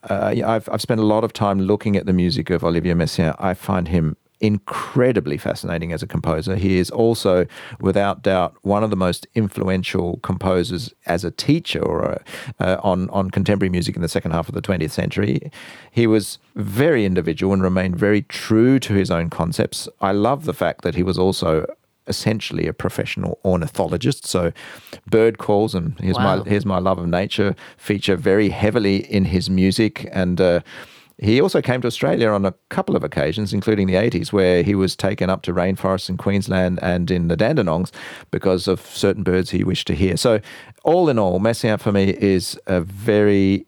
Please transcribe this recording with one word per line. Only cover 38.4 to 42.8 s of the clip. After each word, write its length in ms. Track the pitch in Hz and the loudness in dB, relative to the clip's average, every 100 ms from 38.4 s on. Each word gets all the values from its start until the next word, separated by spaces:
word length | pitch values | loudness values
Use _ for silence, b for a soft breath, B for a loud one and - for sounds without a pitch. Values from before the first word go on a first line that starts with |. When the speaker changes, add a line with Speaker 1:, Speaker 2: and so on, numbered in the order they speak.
| 98 92 98 | 0 0 0
Speaker 1:
of 120 | 92 | -2
certain 420 | - - 98 98 | -4 0 0 2
birds 260 | 92 92 90 | 0 0 0
he 140 | 90 | -2
wished 240 | 92 90 - | -2 -2 -4
to 60 | |
hear. 220 | 85 95 85 | 0 0 2
So 240 | 127 110 B B B - | 2 2 B B B -4
all 240 | 147 170 165 | 2 4 4
in 100 | 117 | 2
all, 220 | 98 92 | 2 2
Messiaen 400 | 107 117 117 104 | 0 0 0 0
for 100 | - | 0
me 200 | 101 98 | 2 2
is 460 | - 101 95 - - - | 2 2 2 0 -10 -2
a 160 | 92 | -2